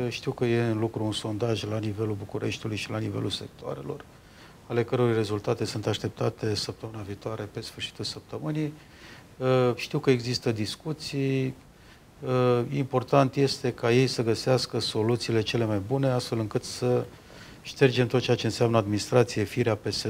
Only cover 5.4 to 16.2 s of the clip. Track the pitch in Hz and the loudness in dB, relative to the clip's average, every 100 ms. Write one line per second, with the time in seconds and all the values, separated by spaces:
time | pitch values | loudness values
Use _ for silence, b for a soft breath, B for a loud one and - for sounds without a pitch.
5.4 | 123 113 107 110 110 104 107 - 117 - | -2 -2 -2 -2 -2 -2 -4 -2 -2 -2
6.4 | 110 104 - - 110 110 98 101 117 110 | -2 -2 -4 -8 -10 -10 -10 -8 -8 -8
7.4 | 101 113 110 - - - 104 104 - 113 | -8 -10 -12 -10 -10 -8 -10 -10 -12 -8
8.4 | 156 151 147 151 B B B B B - | -4 -2 -4 -6 B B B B B -2
9.4 | 127 127 123 117 - 151 - 123 117 120 | 2 4 4 2 -2 0 4 2 2 -2
10.4 | 123 110 104 - 160 151 - 139 135 135 | 0 0 -2 -6 -8 -8 -6 -2 0 0
11.4 | 131 131 - B B B B - 131 127 | -2 -6 -16 B B B B -10 -2 2
12.4 | 123 120 120 139 127 127 - 143 131 139 | 4 4 2 -2 0 -2 4 4 4 4
13.4 | 139 - 165 - 117 123 127 - 117 107 | 0 0 -4 0 4 6 4 2 0 2
14.4 | - 127 - 123 - 113 110 120 - 113 | 4 2 2 -2 -2 0 2 2 2 0
15.4 | 107 120 110 104 101 135 135 123 | 2 0 0 0 0 0 2 0